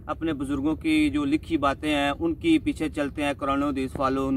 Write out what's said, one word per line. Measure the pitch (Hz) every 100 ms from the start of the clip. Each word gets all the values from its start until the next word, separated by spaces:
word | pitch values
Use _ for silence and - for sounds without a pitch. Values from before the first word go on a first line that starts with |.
| -
अपने | 151 160
बुज़ुर्गों | 139 135 143 143 156
की | 160 156 151
जो | 147 143
लिखी | 156 - 160
बातें | 139 139 151
हैं | 147 143
उनकी | 143 165 147 170 160
पीछे | 147 143 156
चलते | 147 143 -
हैं, | 143 139
कुरान | 139 139
हदीस | 147 135 131
फॉलो | - 131 135 135